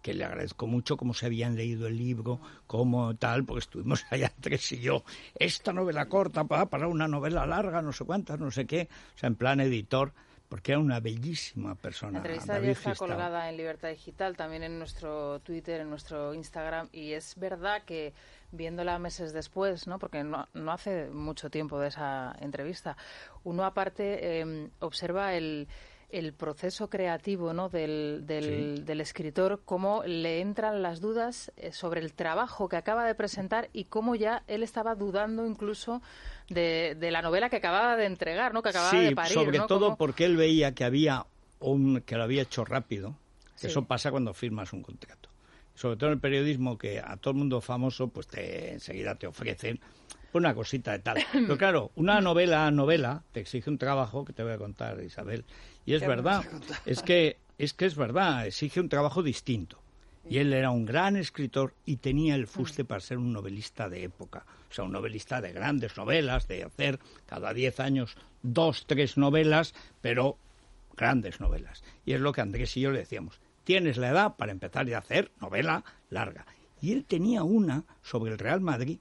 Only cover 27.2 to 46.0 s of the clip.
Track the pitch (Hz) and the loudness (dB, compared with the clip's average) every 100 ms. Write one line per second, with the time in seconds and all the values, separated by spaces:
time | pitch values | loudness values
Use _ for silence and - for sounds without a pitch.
27.2 | - 196 165 165 185 175 156 151 151 151 | -2 -2 -2 -2 -2 -2 -2 -2 -2 -4
28.2 | 147 151 151 147 147 147 147 156 147 - | -4 -4 -2 -2 -2 -4 -4 -4 -6 -6
29.2 | 156 143 190 202 - 180 190 214 180 165 | -4 2 2 0 -2 0 0 0 -2 -2
30.2 | 165 165 196 208 214 208 180 165 208 226 | 0 -2 -2 0 0 0 -2 -2 -2 0
31.2 | 233 240 - - 165 - 175 170 160 - | -2 -4 -14 -12 -12 -8 -4 -4 -4 -4
32.2 | 165 170 247 - 190 175 185 226 233 220 | -2 0 -2 -2 -2 -2 0 0 0 0
33.2 | 208 202 190 220 226 214 190 214 226 233 | -2 -4 -2 -2 -2 -8 -4 -2 0 2
34.2 | 214 240 - 214 226 240 220 220 202 190 | 2 0 -2 -4 -2 -2 -2 0 0 0
35.2 | 214 220 226 208 208 208 - 240 - - | 0 0 -2 -2 -4 -4 -4 -6 -8 -12
36.2 | - - - 175 170 165 165 156 170 165 | -12 -12 -4 2 2 2 0 -2 0 0
37.2 | 165 180 240 233 175 190 240 233 202 180 | 2 2 2 2 2 4 4 4 2 0
38.2 | 165 175 247 220 220 185 175 185 165 135 | -2 0 0 2 2 4 6 6 6 4
39.2 | 170 160 147 143 - 190 202 220 151 127 | 4 4 6 4 4 6 6 4 0 4
40.2 | 175 165 160 160 143 127 123 135 151 127 | 4 6 6 6 4 2 2 4 4 2
41.2 | - _ _ _ 135 139 135 127 - 117 | -4 _ _ _ 2 4 6 4 0 -2
42.2 | 113 139 127 - 110 131 - 101 98 147 | 2 2 0 -2 -2 -2 -2 -6 -6 -10
43.2 | _ - - - 185 156 123 127 147 135 | _ -20 -20 -8 -2 -2 0 0 0 0
44.2 | 117 92 120 107 95 - - - - - | -2 -2 -4 -4 -6 -10 -12 -16 -18 -20
45.2 | - - _ - - - 123 113 | -20 -20 _ -20 -20 -4 -4 0